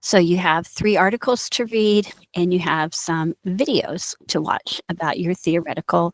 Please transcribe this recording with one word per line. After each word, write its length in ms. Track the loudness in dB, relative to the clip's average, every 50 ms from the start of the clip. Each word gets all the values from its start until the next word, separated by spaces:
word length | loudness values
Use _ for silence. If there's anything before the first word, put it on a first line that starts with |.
So 180 | -4 2 4 4
you 180 | 4 4 2 2
have 280 | 4 2 2 2 0
three 300 | -4 -8 -2 0 2 4
articles 520 | 4 4 2 2 0 0 0 0 0 0 -4
to 160 | -2 -2 -4
read, 460 | -2 0 2 2 4 4 4 2 0 -6 _ _ _ _
and 180 | 0 0 2
you 80 | 2 0
have 340 | 2 0 0 0 0 -2 -4
some 400 | -8 -4 -2 -2 0 0 -2 -4 _ _
videos 680 | -6 -2 -2 0 2 2 0 0 -2 -6 -8 -8 -8 -10 _ _ -4
to 120 | -4 -4
watch 400 | -2 -2 -4 -4 -4 -8 -10 -10 -6 _
about 300 | -6 -4 -2 -2 -2 -2
your 160 | -2 -2 -2
theoretical 800 | -2 0 0 0 0 0 -2 -6 -8 -4 -2 0 0 0 0